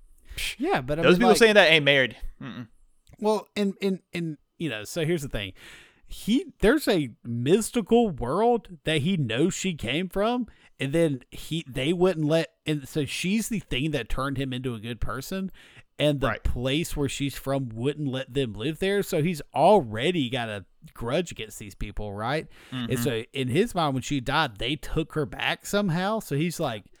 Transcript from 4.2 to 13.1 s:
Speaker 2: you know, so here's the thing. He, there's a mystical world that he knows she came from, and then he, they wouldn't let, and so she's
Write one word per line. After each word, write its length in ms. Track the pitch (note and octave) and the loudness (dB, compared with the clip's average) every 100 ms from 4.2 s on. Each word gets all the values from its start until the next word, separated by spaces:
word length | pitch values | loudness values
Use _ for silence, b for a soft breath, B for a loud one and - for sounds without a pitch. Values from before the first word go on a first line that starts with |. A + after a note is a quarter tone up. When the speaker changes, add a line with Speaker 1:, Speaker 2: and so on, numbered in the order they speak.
| E3 D3 _ - | -6 -8 _ -6
Speaker 2:
you 100 | D#3+ | -6
know, 140 | G#2+ G2+ | -4 -6
so 180 | F3 D#3 | -4 0
here's 180 | F3 | 0
the 40 | C3+ | -2
thing. 240 | A2+ G2 - B B B B B | -6 -6 -10 B B B B B
He, 460 | - - B3+ E4+ - | -8 0 0 0 2
there's 260 | G3 D4 C#4+ | 4 4 4
a 220 | F#3+ C3 - | 0 0 -6
mystical 840 | A#2+ A#2 B2 G#3+ G#3 B3 F3+ A#3 A3+ | -8 -2 2 2 2 -2 2 4 4
world 680 | B2+ A#2 E3+ A#3 A#3+ - F3 - | -2 -4 0 2 0 -4 -8 -2
that 160 | D#3 | 0
he 160 | C#3+ F#3+ | 2 0
knows 360 | A#2+ A2+ F3+ | 0 2 0
she 200 | - F#3+ D#3 | 0 -4 -4
came 320 | A2 D3 F#3 | -4 -2 -2
from, 400 | F#3+ G#3+ B3 A3 b b - | -2 0 0 -4 b b -8
and 140 | C#3 | 0
then 280 | E3 E3 C3+ - | 2 2 0 -8
he, 360 | - - D#3+ C#3+ | -14 -6 -6 -4
they 240 | B2 C#3 | -4 -2
wouldn't 340 | F3+ F3+ D#3+ D3 | 2 2 2 2
let, 280 | E3 D#3 _ - | 2 0 _ -4
and 220 | D3+ C3 | -4 -2
so 160 | D#3 | -4
she's 440 | C3+ | -4